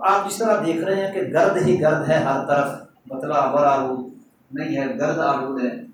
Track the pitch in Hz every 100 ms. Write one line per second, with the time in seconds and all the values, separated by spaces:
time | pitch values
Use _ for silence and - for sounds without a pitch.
0 | 185 202 196 - 226 202 160 165 190 196
1 | 196 196 170 151 190 185 156 - 156 151
2 | 147 156 139 135 - 143 139 - - _
3 | - 135 151 147 135 143 143 135 131 127
4 | 123 - - _ _ 135 160 139 135 120
5 | 147 156 143 135 131 135 123 - -